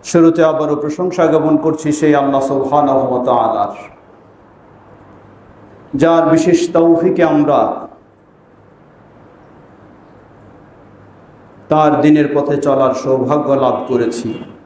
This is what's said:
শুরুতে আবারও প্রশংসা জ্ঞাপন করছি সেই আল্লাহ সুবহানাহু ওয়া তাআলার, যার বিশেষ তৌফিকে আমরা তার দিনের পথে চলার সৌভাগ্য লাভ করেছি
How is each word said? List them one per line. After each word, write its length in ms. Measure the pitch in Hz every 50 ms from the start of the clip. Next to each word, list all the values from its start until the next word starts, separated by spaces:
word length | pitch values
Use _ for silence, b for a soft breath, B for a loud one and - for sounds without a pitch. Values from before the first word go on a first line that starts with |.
| _
শুরুতে 400 | - - 170 165 165 160 165 165
আবারও 320 | 160 156 151 156 147 147
প্রশংসা 500 | 147 147 151 151 - 180 180 - - 165
জ্ঞাপন 320 | 160 156 156 156 156 151 147
করছি 340 | - 160 151 - - 151
সেই 240 | 147 - 160 156 147
আল্লাহ 260 | 143 139 139 139 135
সুবহানাহু 720 | 135 139 143 135 135 131 143 147 147 139 135 135 127 127 123
ওয়া 120 | 123 123
তাআলার, 720 | 127 123 120 113 113 110 104 101 104 - - - - - - - - - - - - - _ - - - - - - - - - - - - - - - - - - - - - - - - - - - - - - -
যার 340 | 135 147 165 170 165 165 156
বিশেষ 440 | 160 160 - 180 170 165 175 170 -
তৌফিকে 500 | 170 165 170 165 165 170 - - - 170
আমরা 640 | 160 151 147 147 147 143 123 - - - - - - - - - _ _ _ _ _ _ _ _ _ _ _ - - - _ - - _ - - - - - - - - - - - - - - - - - - - - - - - - - - - - - - - - - - - - 302 - - - - - - - - - - - - - - - - - -
তার 320 | 156 156 156 151 147 143
দিনের 280 | 147 151 151 151 147 143 143
পথে 240 | 143 143 - 143 -
চলার 360 | - 143 135 131 131 127 -
সৌভাগ্য 600 | - - 135 131 131 123 131 147 147 135 135 139
লাভ 320 | 135 127 123 117 - - -
করেছি 460 | 131 120 117 113 - - - 113 - - - - - - -